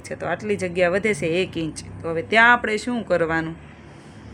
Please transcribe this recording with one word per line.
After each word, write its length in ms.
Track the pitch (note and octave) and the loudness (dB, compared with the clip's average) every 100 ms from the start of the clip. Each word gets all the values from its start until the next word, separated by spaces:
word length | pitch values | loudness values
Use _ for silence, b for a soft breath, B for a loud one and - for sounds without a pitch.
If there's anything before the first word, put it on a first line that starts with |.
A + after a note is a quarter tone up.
| - | -6
છે, 60 | D#3 | -8
તો 100 | D#3+ | -4
આટલી 260 | F3 G#3+ G3 | -4 -2 -2
જગ્યા 300 | F#3 F3 F3 G3 | -2 2 2 2
વધે 180 | G#3+ D3+ | 0 0
છે 60 | E3 F3 | 0 0
એક 140 | F3 E3 | 0 -2
ઇંચ. 140 | D#3+ - - - | -6 -6 -14 -10
તો 40 | E3 | -4
હવે 140 | E3 E3 | -4 2
ત્યાં 180 | A3 A#3 A#3+ | 6 6 6
આપણે 220 | G#3+ G#3+ | 2 -4
શું 160 | B3 A#3+ G3 | -2 -4 0
કરવાનું? 440 | F3 D#3+ E3 D#3+ E3 B B B B B B B | 2 2 0 -2 -8 B B B B B B B